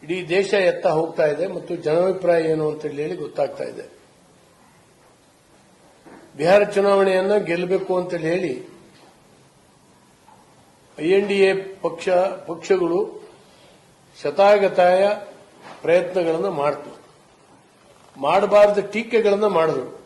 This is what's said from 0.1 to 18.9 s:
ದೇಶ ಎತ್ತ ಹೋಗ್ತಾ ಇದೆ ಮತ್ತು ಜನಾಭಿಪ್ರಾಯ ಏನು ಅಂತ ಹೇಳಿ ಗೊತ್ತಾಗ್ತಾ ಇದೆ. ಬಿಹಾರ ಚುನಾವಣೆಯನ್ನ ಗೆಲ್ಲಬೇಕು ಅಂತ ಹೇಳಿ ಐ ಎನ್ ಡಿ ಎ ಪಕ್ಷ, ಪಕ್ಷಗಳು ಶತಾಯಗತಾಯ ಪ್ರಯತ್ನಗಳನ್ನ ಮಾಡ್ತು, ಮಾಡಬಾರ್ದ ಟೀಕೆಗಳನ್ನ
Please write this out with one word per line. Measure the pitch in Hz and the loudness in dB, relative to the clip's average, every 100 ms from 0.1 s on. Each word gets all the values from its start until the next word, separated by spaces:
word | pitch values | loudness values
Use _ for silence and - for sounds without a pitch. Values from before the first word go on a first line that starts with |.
| 185 165 | -8 -2
ದೇಶ | 180 190 | -2 2
ಎತ್ತ | 208 180 - 185 | 2 2 2 0
ಹೋಗ್ತಾ | 156 165 - 156 | 0 -2 0 0
ಇದೆ | 147 185 | 0 -4
ಮತ್ತು | 175 156 170 | -6 -8 -6
ಜನಾಭಿಪ್ರಾಯ | 156 160 185 185 175 170 | -2 0 2 0 2 2
ಏನು | 160 156 151 | 2 -2 -2
ಅಂತ | 147 151 | -4 -8
ಹೇಳಿ | 139 151 175 | -8 -8 -8
ಗೊತ್ತಾಗ್ತಾ | 147 - 139 - | -10 -4 -4 -4
ಇದೆ. | 131 113 - - _ _ _ _ _ _ _ _ _ _ _ _ _ _ _ _ _ _ _ _ - - - 139 | -12 -12 -18 -20 _ _ _ _ _ _ _ _ _ _ _ _ _ _ _ _ _ _ _ _ -20 -20 -20 -4
ಬಿಹಾರ | 156 202 | 4 4
ಚುನಾವಣೆಯನ್ನ | 208 202 202 196 190 185 190 208 | 4 0 2 2 2 2 0 0
ಗೆಲ್ಲಬೇಕು | 170 170 180 185 190 185 | 0 -4 -2 -4 -2 -4
ಅಂತ | 180 | -4
ಹೇಳಿ | 175 156 175 180 123 - - - _ - _ _ _ _ _ _ _ _ _ _ _ _ - _ _ _ _ _ - | -6 -4 -4 -4 -8 -12 -20 -20 _ -20 _ _ _ _ _ _ _ _ _ _ _ _ -20 _ _ _ _ _ -8
ಐ | 156 | 0
ಎನ್ | 196 202 | 0 2
ಡಿ | 196 | 2
ಎ | 190 | 2
ಪಕ್ಷ, | 190 - - 170 165 - 180 185 - - | 2 -6 -8 -8 -6 0 0 0 -4 -12
ಪಕ್ಷಗಳು | 165 - 190 175 175 226 - - - _ _ - _ _ _ _ - | -12 0 0 2 -2 -4 -10 -20 -20 _ _ -20 _ _ _ _ -10
ಶತಾಯಗತಾಯ | 147 139 196 208 196 - 180 185 202 208 - - - - - - | -8 2 4 6 2 2 4 4 2 -2 -10 -20 -20 -20 -20 -10
ಪ್ರಯತ್ನಗಳನ್ನ | 147 170 - 185 165 165 196 | 0 2 2 -4 -2 -2 -4
ಮಾಡ್ತು, | 160 143 139 - - - _ _ _ _ _ _ _ _ _ - - | -2 -2 -4 -10 -20 -20 _ _ _ _ _ _ _ _ _ -20 -6
ಮಾಡಬಾರ್ದ | 185 208 202 208 208 202 | 0 0 4 6 6 4
ಟೀಕೆಗಳನ್ನ | 196 | -2